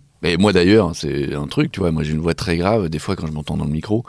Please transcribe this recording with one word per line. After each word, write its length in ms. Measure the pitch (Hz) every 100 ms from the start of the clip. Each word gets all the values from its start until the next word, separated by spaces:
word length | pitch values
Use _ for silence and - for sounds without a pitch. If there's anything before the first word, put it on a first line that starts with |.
| - _
Mais 140 | 82 85
moi, 160 | 104
d'ailleurs, 420 | 92 87 110 87 -
c'est 400 | 73 69 67 73
un 120 | 71
truc, 260 | - 151
tu 80 | -
vois, 100 | 90
moi, 120 | 80
j'ai 100 | 73
une 60 | 78
voix 140 | 82 78
très 200 | - 85
grave, 320 | 90 113 87
des 120 | 78
fois, 180 | - 95
quand 100 | 82
je 60 |
m'entends 240 | 76 76 80
dans 80 | 76
le 60 |
micro, 340 | 78 80 107